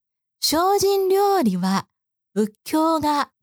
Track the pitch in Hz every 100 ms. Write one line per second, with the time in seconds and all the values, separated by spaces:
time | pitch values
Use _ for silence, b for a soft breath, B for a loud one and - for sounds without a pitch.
0 | _ _ _ _ - 311 370 403 392 392
1 | 381 392 403 381 226 185 190 190 - _
2 | _ _ _ 196 214 - - 311 320 320
3 | 294 294 - _